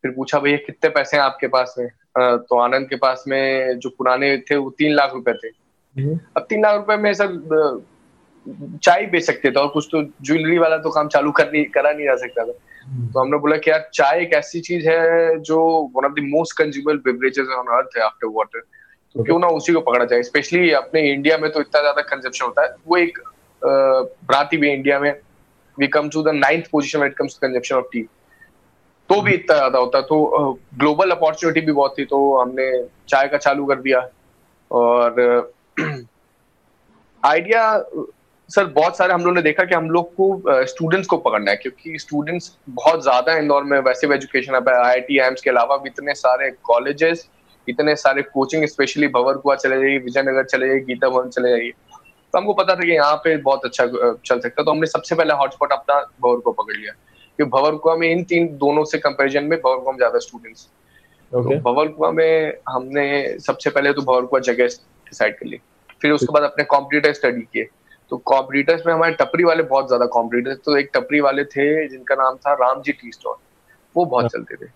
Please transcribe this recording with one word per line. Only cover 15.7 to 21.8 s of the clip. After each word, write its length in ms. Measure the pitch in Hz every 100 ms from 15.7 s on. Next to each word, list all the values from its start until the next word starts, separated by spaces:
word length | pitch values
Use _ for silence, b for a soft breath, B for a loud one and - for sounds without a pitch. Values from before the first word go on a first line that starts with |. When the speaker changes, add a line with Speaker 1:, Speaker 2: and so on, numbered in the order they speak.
| 160 139 123
Speaker 1:
one 80 | 139
of 100 | 147
the 100 | 143
most 360 | 147 165 -
consumable 360 | 151 139 143 147
beverages 480 | 127 120 131 135 131
on 300 | 127 123 120
earth 220 | 135 120
है 60 |
after 260 | 110 - 113
water। 320 | 110 110 117 - b b b _
तो 60 | -
Speaker 2:
ओके। 40 |
Speaker 1:
क्यों 160 | 104 165
ना 80 | 175
उसी 260 | 160 165
को 80 | 170
पकड़ा 240 | - 123 120
जाए, 160 | 120
especially 520 | 120 147 143 175 175
अपने 400 | 143 - 160 147
इंडिया 240 | 139 143 156
में 140 | 151
तो 80 | 147
इतना 220 | 143 151